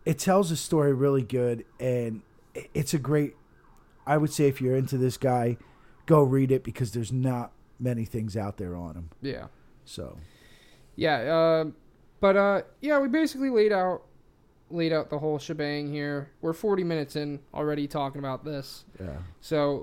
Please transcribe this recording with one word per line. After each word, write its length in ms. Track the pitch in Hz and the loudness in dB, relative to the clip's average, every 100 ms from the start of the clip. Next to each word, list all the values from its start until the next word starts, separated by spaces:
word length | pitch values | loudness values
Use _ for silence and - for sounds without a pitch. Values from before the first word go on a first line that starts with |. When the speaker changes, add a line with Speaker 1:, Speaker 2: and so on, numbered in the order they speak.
Speaker 1:
it 120 | 160 156 | -4 0
tells 300 | 190 190 170 | 4 4 4
the 60 | |
story 380 | 156 - 160 143 | -2 0 2 4
really 280 | 127 139 135 | 4 2 2
good, 440 | 107 127 123 113 - - | 0 0 0 -2 -8 -6
and 420 | 127 123 117 110 - - _ | -2 -2 -2 -8 -14 -20 _
i-, 120 | - - | -18 -6
it's 200 | 156 135 | -4 -2
a 40 | 151 | -2
great, 380 | 123 151 143 - _ _ - - _ - 135 | 2 0 0 -6 _ _ -20 -20 _ -10 0
I 80 | 151 | 2
would 140 | 151 | 2
say 160 | - 143 | 4 2
if 140 | 131 | 2
you're 140 | 127 131 | 0 0
into 200 | 127 131 | 0 2
this 200 | 127 - | 0 2
guy, 400 | 135 123 120 117 - - - - | 2 2 0 -2 -10 -20 -20 -6
go 180 | - 156 | 4 6
read 260 | 135 135 131 | 6 4 4
it 120 | 131 | 2
because 300 | 113 - 117 | -2 -4 -4
there's 180 | 120 107 | -4 -4
not 400 | 127 131 123 117 - - - | -2 0 -2 -6 -14 -20 -6
many 260 | 123 117 | -4 -2
things 320 | 110 113 110 107 | -4 -4 -4 -4
out 180 | 101 - | -6 -6
there 180 | 90 | -8
on 200 | 87 85 | -8 -10
him. 140 | 85 82 - | -12 -14 -12
Speaker 2:
Yeah. 260 | 135 - - - - - | -10 -10 -12 -20 -20 -20
Speaker 1:
So. 320 | - - 69 - 80 - - - - - - | -18 -14 -12 -14 -20 -20 -20 -20 -20 -20 -16
Speaker 2:
Yeah, 220 | - 156 131 | -4 0 0
uh, 460 | 131 165 165 160 156 - - _ - - | 0 2 4 2 0 -8 -20 _ -20 0
but, 160 | 196 | 4
uh, 260 | 196 202 190 - - | 6 4 2 -2 -6
yeah, 180 | 294 285 | 0 2
we 80 | 269 | 2
basically 420 | 311 311 262 269 | 2 0 0 0
laid 220 | 226 214 | 4 4
out, 320 | 196 185 175 - - _ _ _ _ - | 4 0 -2 -8 -20 _ _ _ _ -8
laid 200 | 170 165 | -2 0
out 160 | 156 - | 0 -2
the 80 | 147 | -4
whole 180 | 156 147 | -2 -4
shebang 520 | - 156 147 147 147 | -4 -4 -4 -4 -4
here. 380 | 147 147 143 143 - | -4 -4 -4 -8 -6
We're 120 | 165 | -6
forty 300 | 165 214 190 | -2 0 0
minutes 320 | 170 160 139 | 0 -2 -4
in 240 | 151 147 139 - | -6 -6 -8 -10
already 340 | 143 151 147 143 | -6 -4 -2 -4
talking 320 | 151 139 139 | -4 -6 -6
about 240 | 139 131 | -8 -8
this. 400 | 156 139 - - - - | -8 -10 -10 -16 -20 -14
Speaker 1:
Yeah. 180 | 90 73 90 - | -10 -10 -12 -14
Speaker 2:
So 360 | - 151 143 135 | -2 0 2 0